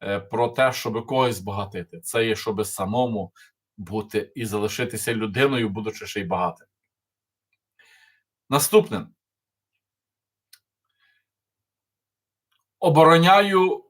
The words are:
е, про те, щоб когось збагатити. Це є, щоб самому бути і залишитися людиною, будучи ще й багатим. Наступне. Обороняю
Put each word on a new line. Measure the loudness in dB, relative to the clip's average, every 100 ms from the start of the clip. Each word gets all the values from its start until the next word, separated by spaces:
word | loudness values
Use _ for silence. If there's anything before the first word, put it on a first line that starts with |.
е, | -8 -8
про | -6 -2 -2
те, | 0 0
щоб | 0 -6 -6 -4
когось | 0 0 -2
збагатити. | -6 -8 -8 -10 -14 -14
Це | -6 -2 -2
є, | -2
щоб | -4 -4 -6
самому | -6 -4 -2 -2 -4 -8 -14 -20 _ _ -18
бути | -8 -8 -6 -6 -6 -8
і | -6
залишитися | -2 -2 -2 -6 -4 -6
людиною, | -4 -4 2 2 2 -2
будучи | -4 -8 -10 -10
ще | -8
й |
багатим. | -4 -2 -2 -6 _ _ _ _ _ _ _ _ _ _ _ _ _ _ _ _ _ _ -4
Наступне. | -2 4 4 4 -2 -8 _ _ _ _ _ _ _ _ _ _ _ _ _ _ -20 _ _ _ _ _ _ _ _ _ _ _ _ _ _ _ _ _ _ _ _ _ _
Обороняю | 2 6 8 8 8 6 6 2 2 0 -8